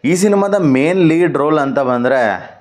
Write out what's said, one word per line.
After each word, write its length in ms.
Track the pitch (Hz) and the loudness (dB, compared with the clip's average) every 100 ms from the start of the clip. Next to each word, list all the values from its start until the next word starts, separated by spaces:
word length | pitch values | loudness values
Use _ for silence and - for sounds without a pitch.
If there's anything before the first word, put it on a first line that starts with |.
| 143 | -2
ಈ 100 | 175 | 0
ಸಿನಿಮಾದ 400 | 208 202 196 202 | 2 2 0 0
ಮೇನ್ 440 | 139 131 151 185 | 2 2 0 2
ಲೀಡ್ 380 | 160 165 175 139 | 2 2 0 0
ರೋಲ್ 220 | 147 156 | 0 0
ಅಂತ 200 | 139 135 | -2 -2
ಬಂದ್ರೆ 760 | 131 123 123 135 113 92 90 - | -2 -2 0 0 0 -4 -10 -20